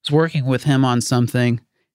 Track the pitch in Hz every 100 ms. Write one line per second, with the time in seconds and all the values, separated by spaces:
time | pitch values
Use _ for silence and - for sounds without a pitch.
0 | - 147 160 156 127 127 151 135 131 120
1 | - 127 117 123 120 117 - _ _